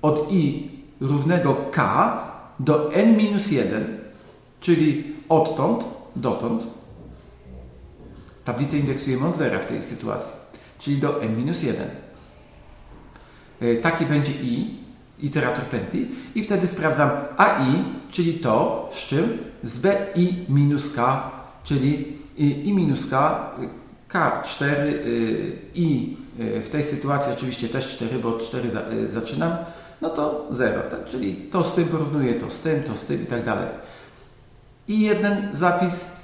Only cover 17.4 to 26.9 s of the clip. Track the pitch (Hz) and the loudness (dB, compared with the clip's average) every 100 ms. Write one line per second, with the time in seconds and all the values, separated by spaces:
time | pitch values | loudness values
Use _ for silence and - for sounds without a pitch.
17.4 | 202 170 131 151 196 - - - 170 160 | 4 4 2 2 0 -6 -10 0 0 2
18.4 | 127 110 165 95 - - - 135 214 226 | 2 4 2 0 -6 -10 -2 0 2 0
19.4 | - - 120 120 190 202 - 175 180 180 | -8 -10 -10 0 2 2 0 2 2 2
20.4 | - 139 147 147 - - 120 135 - - | 2 4 6 4 -2 0 2 0 -4 -12
21.4 | - - - 139 131 147 - - - - | -16 -16 -2 2 2 2 -2 -10 -14 2
22.4 | 147 139 151 202 160 127 - 135 147 - | 2 2 2 2 4 2 0 2 2 0
23.4 | - - 131 - - - - 190 147 - | -6 -8 -10 -10 -20 -20 -6 0 0 0
24.4 | - - 143 143 147 147 120 117 113 110 | -4 -2 0 2 2 0 -2 0 0 0
25.4 | 98 - - - 170 135 113 - - - | -4 -8 -10 0 2 2 0 -8 -14 -8
26.4 | 110 107 107 151 147 | -4 -4 -4 -2 -2